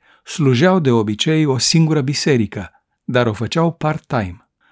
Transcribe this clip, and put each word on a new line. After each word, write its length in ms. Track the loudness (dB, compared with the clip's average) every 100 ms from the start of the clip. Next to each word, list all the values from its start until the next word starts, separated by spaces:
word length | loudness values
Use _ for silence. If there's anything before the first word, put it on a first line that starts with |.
| _ _
slujeau 560 | -12 -2 0 4 4 2
de 120 | 2
obicei 540 | 2 0 -2 0 0 0
o 120 | 0
singură 440 | 0 2 2 2
biserică, 680 | -2 -2 0 0 0 -6 -12 _ _ _
dar 240 | -4 0 0
o 60 |
făceau 380 | -2 -4 -2 -2
part-time. 760 | -2 -4 -6 -6 -4 -4 -8 _ _ _